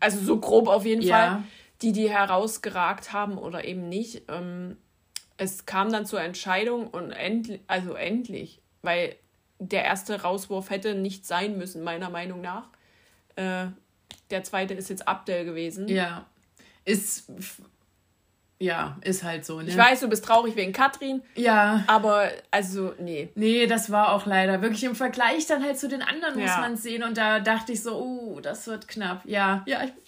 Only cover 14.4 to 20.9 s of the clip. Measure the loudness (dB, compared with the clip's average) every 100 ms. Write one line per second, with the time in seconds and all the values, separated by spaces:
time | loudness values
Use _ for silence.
14.4 | -4 -4 -4 -6 -8 -6 -2 -2 -2 -4
15.4 | -4 -6 -6 -6 -2 0 0 -6 -16 _
16.4 | _ _ -20 _ 0 0 0 -6 -10 -14
17.4 | -14 -16 -20 _ _ _ _ _ _ _
18.4 | _ -6 -2 -2 -4 -6 -4 -2 -4 -8
19.4 | -8 -8 -2 6 8 6 2 0 4 4
20.4 | 4 0 -2 2 2